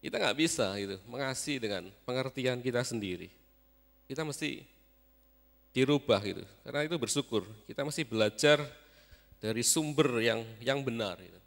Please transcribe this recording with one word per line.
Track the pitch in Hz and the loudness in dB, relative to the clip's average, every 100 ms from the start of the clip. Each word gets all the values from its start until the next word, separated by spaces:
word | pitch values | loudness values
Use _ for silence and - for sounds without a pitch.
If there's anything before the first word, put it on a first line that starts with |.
| - | -4
Kita | 226 | 0
nggak | 170 107 | 0 2
bisa, | 160 - 107 98 | 0 2 0 0
gitu, | 98 98 110 | -4 -6 -8
mengasihi | 120 135 127 - 139 | -6 -4 -4 -4 -4
dengan | 113 98 87 - - | -2 -4 -8 -14 -6
pengertian | 127 131 131 127 123 | -4 -4 -2 0 0
kita | 123 120 123 | 0 0 0
sendiri. | 117 101 87 87 - _ _ _ _ _ _ _ | -2 -4 -6 -8 -18 _ _ _ _ _ _ _
Kita | 135 | -6
mesti | 156 139 151 - - _ _ _ _ _ _ _ _ _ _ | -6 -4 -6 -6 -12 _ _ _ _ _ _ _ _ _ _
dirubah, | - 131 147 - 101 | 0 4 4 6 4
gitu, | 104 90 90 - | 4 -6 -10 -16
karena | - 131 151 | -8 -4 -2
itu | |
bersyukur. | 165 113 143 139 113 92 110 - | -2 0 -2 0 -2 -2 -16 -14
Kita | - | -6
mesti | 143 151 156 | -6 -4 -2
belajar | 113 107 - 151 147 143 - - - - - _ - | 2 2 4 6 6 4 -12 -20 -20 -20 -20 _ -8
dari | 107 113 120 | -4 0 2
sumber | - 151 143 151 120 | 2 2 2 2 4
yang, | 113 113 113 110 | 2 2 -4 -6
yang | 117 139 | -2 0
benar, | 131 117 104 87 | 0 -2 -4 -4
gitu. | 90 87 | -12 -20